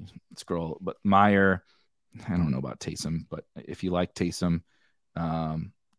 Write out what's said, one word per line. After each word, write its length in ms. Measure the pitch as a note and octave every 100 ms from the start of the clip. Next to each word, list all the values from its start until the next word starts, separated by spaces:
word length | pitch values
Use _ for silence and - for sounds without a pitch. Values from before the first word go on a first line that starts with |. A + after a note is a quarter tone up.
| F#2+ - _ -
scroll, 420 | - E2+ E2 D2
but 160 | F2+ -
Meyer, 600 | G2+ G2 G#2 G2+ G2 F#2+ _ _ _ _ _ A2 G#2+
I 40 | F2
don't 140 | D#2+
know 80 | C2
about 220 | C2 -
Taysom, 460 | - - D#2 E2 D#2+
but 160 | D#2+ - -
if 280 | - -
you 60 | F#2
like 240 | F2 F2+
Taysom, 480 | - F2 - F2 E2 - _ _ _ _ E2
um, 560 | E2 D#2+ D#2+ D#2+ F#2 _ _